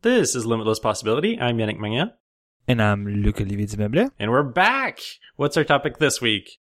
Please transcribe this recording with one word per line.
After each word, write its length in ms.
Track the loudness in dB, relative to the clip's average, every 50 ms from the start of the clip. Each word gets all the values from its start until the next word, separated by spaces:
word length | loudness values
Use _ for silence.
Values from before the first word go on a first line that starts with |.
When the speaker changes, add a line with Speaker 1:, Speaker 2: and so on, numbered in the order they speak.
| 2
Speaker 1:
This 300 | 2 2 4 2 2 0
is 100 | -2 0
Limitless 320 | 0 0 0 2 0 -2 0
Possibility. 580 | 0 -2 -2 0 0 0 0 2 0 -2 -2 0
I'm 180 | -2 -2 0 0
Yannick 220 | -2 -2 -4 -4
Magnan. 320 | -6 -4 -2 -2 -2 -4 _ _ _ _ _ _ _ _ _ _ _ -2
Speaker 2:
And 120 | 0 2
I'm 440 | 4 2 2 0 -2 -4 -2 0 0
Luc-Olivier 420 | 0 0 0 -4 -4 -2 -4 -4
Dumeuble. 440 | -4 -2 -4 -2 0 2 2 0 0 _ _
Speaker 1:
And 100 | -2 0
we're 140 | 2 2 0
back! 560 | 0 0 2 2 2 2 0 -4 -6 -8 -10 -16 -16 -16 _ -20 -20 _
What's 220 | -4 -2 0 2
our 80 | 0 4
topic 340 | 4 2 2 2 -2 -2 0
this 220 | 0 0 0 0
week? 380 | 0 0 0 0 -4 -12 -20 _